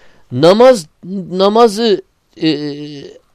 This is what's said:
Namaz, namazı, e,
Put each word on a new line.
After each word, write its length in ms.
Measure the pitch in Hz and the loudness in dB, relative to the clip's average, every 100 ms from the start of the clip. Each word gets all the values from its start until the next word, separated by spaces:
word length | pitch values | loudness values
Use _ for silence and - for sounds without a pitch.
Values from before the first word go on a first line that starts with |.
| _ _ - | _ _ -12
Namaz, 560 | 123 160 208 254 233 151 _ 180 196 160 | 0 2 6 4 4 -2 _ -14 -12 -8
namazı, 680 | 185 196 220 233 196 233 175 - _ _ - | -2 0 2 2 2 -2 -2 -6 _ _ -6
e, 80 | 160 147 147 143 147 143 - - _ | -4 -4 -8 -12 -14 -18 -20 -20 _